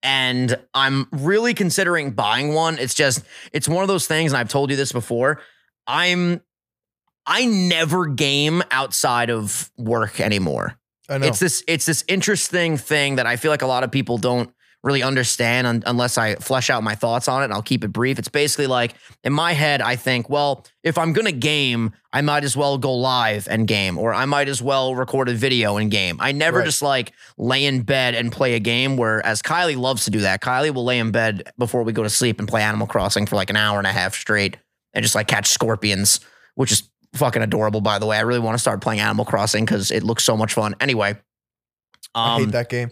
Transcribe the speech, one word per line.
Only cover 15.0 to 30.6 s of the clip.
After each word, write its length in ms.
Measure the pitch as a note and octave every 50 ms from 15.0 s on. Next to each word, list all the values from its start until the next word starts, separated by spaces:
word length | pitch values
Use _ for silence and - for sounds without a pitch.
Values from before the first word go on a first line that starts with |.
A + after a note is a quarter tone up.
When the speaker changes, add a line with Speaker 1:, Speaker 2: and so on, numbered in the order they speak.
| B2
Speaker 1:
understand 640 | C3 C3+ C3 B2 A2+ - - B2 A#2 A#2+ B2 B2+
un-, 160 | B2 A#2 A#2 G#2
unless 300 | - B2 A#2+ B2 A#2+ - -
I 180 | A#2 G#2+ G2+
flesh 340 | - - - C3 C3 - -
out 140 | - A#2+ G#2+
my 100 | A2 G#2+
thoughts 320 | A2 - A#2+ A2+ B2 -
on 160 | - B2+ C3 C#3
it, 40 |
and 80 | B2+ G#2
I'll 80 | G2+ A2+
keep 200 | - C3 B2 A2
it 60 | A2
brief. 320 | - G2+ A#2+ B2+ C3+ C3
It's 80 | G2 -
basically 400 | - D3 D3 D3+ - - D3 C3+
like, 260 | C3 B2 A#2+ A#2 - - - - - _ _
in 80 | - C#3+
my 200 | D3+ E3 E3+ E3+
head, 300 | C#3+ D3+ D3+ D3 C#3 A2
I 140 | A2+ B2
think, 320 | A#2 - C3 B2+ B2 A2+ -
"Well, 340 | C#3 D3 C#3+ C#3+ C3+ - - - _ _ _
if 120 | D#3+ D#3 F3
I'm 140 | E3 E3 D#3+
gonna 200 | G#3 A3 G#3+ E3+
game, 600 | B2+ A2+ D3+ D3+ D3 C#3+ C3 A#2+ A#2 A2+ A2 - _ _ _ -
I 80 | C3
might 240 | C#3+ D3+ D3 D3 C#3+
as 120 | C3+ -
well 220 | C3 D3 C#3+ C#3 C3+
go 160 | B2 C#3 C3
live 540 | B2 B2 C3 B2+ B2+ A#2 A2 G#2+ G#2 F#2 -
and 160 | - A2+ A2+
game, 320 | G#2 A2 G2+ G2 F#2+ F2+ D#2+
or 160 | F#2+ A#2 -
I 120 | G2 B2+
might 220 | C3+ D3 C#3+ C#3+ C#3
as 140 | C#3 B2 A#2+
well 320 | C3+ C#3 C3+ C3 C3 C3
record 340 | B2 B2+ - - C3+ C3+ B2
a 60 | B2
video 420 | A2+ A2 C3+ C3 A#2+ A2 G#2 G2+
and 140 | G#2 A2 G#2+
game." 280 | G2+ G#2 F#2+ F2+ E2+ C#2+
I 100 | E2 B2+
never 280 | C#3 C#3+ D3+ D#3+ E3+ F#3
Speaker 2:
Right. 80 | -
Speaker 1:
just, 160 | D#3+ C#3+ - -
like, 300 | C#3+ C#3 C3 A#2+ - _ _ - - -
lay 280 | - - A#2+ B2+ C3+ C#3+
in 180 | C#3+ C3+ B2+ A#2
bed 320 | G2 C#3 C3 B2+ B2 A#2+
and 160 | A#2 A#2+ A#2
play 240 | A2+ - C#3+ B2+ A#2+
a 60 | A#2
game, 360 | G#2 A#2 A#2 A#2+ B2+ C3+ C3+
whereas 460 | B2+ A#2+ A2 A2 A2 - G2+ A2 G#2 -
Kylie 340 | - D#3 E3+ F3+ E3+ D3
loves 280 | B2+ B2 C3 C3+ A2+ -
to 60 | - G2+
do 80 | G#2+
that. 200 | G2+ F#2+ F#2+ G2
Kylie 320 | - C3 B2+ B2+